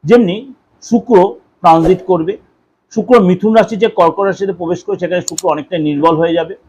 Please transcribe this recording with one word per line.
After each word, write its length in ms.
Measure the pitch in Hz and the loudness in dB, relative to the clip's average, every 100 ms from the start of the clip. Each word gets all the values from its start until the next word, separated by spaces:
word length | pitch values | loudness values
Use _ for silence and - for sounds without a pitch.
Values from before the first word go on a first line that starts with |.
যেমনি 320 | 147 240 202 202 269 - _ _ | 4 2 2 -4 -12 -20 _ _
শুক্র 300 | - 233 - 208 196 - _ _ | -2 -2 2 2 2 -2 _ _
ট্রানজিট 400 | 170 165 165 185 - | 2 4 2 0 0
করবে, 260 | 180 160 214 _ _ _ _ _ | -2 -2 -8 _ _ _ _ _
শুক্র 180 | - 185 240 | -8 2 4
মিথুন 320 | 185 185 208 | 4 2 2
রাশি 220 | 220 185 220 | 2 0 -2
যে 120 | 220 | -2
কর্কট 360 | 214 170 165 196 | 2 0 0 -4
রাশিতে 280 | 180 196 170 | -4 -6 -6
প্রবেশ 200 | 165 180 | -6 -6
করে 120 | - 190 | -6 -8
সেখানে 240 | 175 175 - | -4 -6 -6
শুক্র 160 | 160 175 | -6 -4
অনেকটা 280 | 151 143 175 | -4 -4 -4
নির্বল 360 | 151 143 160 156 | -4 0 0 2
হয়ে 200 | 170 170 | 0 -2
যাবে। 160 | 165 196 | -4 -12